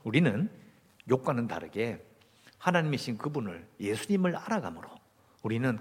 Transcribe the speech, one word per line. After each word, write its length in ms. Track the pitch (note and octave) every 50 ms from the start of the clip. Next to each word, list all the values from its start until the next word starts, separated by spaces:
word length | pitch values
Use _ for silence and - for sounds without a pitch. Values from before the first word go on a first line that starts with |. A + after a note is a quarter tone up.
| -
우리는 460 | A2+ G#2+ F3 F3 B2+ G2 A2+ F#3 A3 - - - - - _ _ _ _ _ _
욥과는 400 | - B2+ B2+ C3 D#3+ C#3 A#2 A#2
다르게 580 | G#2+ E2 E2 - - - G2+ A2+ A#2+ G2 - - - - _ _ _ _ _ _ - _
하나님이신 600 | _ - F3+ F3+ F3 D#3+ D3+ C#3 A#2+ - - A2+
그분을, 500 | G#2 - D3 D3 C#3+ A2 F#2+ F2 E2+ F2+ - _ -
예수님을 560 | G2+ G2+ G#2+ A2 - - G3+ F#3+ F#3 F3+ E3
알아가므로 540 | - - - A3+ G3+ - - D#2+ D#2+ - - - - _ _ _ _ _ _ _ _ -
우리는 360 | A2 A2+ A#2 B2+ C3 A#2 G#2+